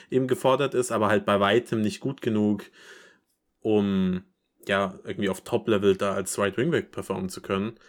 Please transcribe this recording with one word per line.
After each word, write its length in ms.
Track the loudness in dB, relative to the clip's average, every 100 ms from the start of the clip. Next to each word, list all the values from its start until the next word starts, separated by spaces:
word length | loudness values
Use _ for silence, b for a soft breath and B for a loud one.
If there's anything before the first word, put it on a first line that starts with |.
| B
eben 180 | -2 0
gefordert 460 | 2 2 2 2
ist, 180 | 0 0
aber 160 | 0 2
halt 180 | 2 2
bei 140 | 2
weitem 420 | 4 2 0 -2
nicht 180 | -2 -2
gut 200 | -6 -4
genug, 420 | -2 0 2 0 -6 B B B B B _ _ _ _
um, 640 | 0 2 2 0 0 -4 -12 _ _ _ -2
ja, 300 | 0 -2 -6
irgendwie 260 | -12 -4 -4
auf 120 | -4
Top-Level 540 | -4 -4 0 2 4 2
da 160 | 0
als 240 | -2 -4 -2
Right 180 | -2 0
Wingback 340 | 0 0 -4
performen 380 | -10 -8 -6 -6
zu 120 | -10
können. 320 | -4 -4 -4 -8